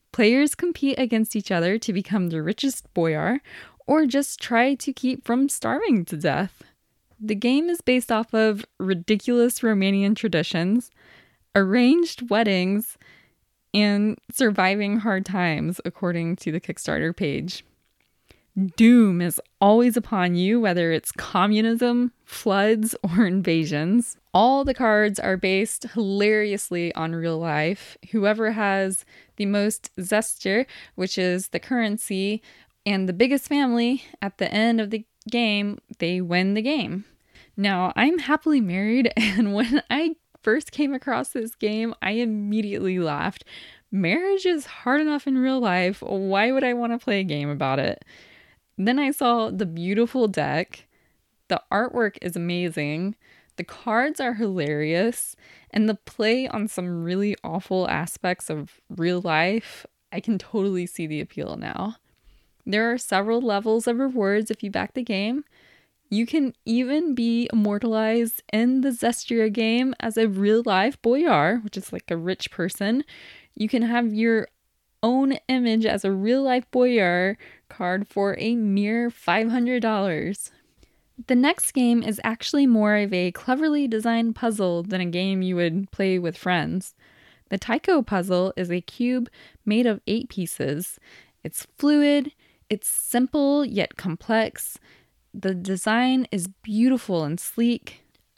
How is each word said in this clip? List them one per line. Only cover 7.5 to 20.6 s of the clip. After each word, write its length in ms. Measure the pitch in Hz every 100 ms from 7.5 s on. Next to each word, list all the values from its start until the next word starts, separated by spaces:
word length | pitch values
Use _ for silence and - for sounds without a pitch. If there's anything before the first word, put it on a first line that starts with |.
| 269 339
is 120 | 339
based 300 | - 254 -
off 220 | 220 226
of 320 | 220 220 208 - -
ridiculous 800 | 190 180 175 208 - 240 240 -
Romanian 560 | 233 202 190 196 196 202
traditions, 720 | 220 165 170 170 175 233 - _ _ - _ _ _ 202
arranged 760 | 190 240 247 330 339 - 240
weddings, 640 | 208 214 190 185 208 - - - - _ _ _ _ _ 208
and 440 | 208 202 214 - -
surviving 640 | - 240 202 185 202 202 214
hard 260 | 214 190 190
times, 560 | 190 175 151 156 180
according 520 | 170 - 180 170 165 175
to 160 | 165
the 100 | 156
Kickstarter 540 | - 165 - 151 160 175
page. 500 | 156 139 170 - - _ _ _ _ _ _ _ _ 190 190 -
Doom 440 | 226 247 208 175
is 220 | 175 - - -
always 380 | 196 220 247 233
upon 380 | - 202 180 175
you, 240 | 185 240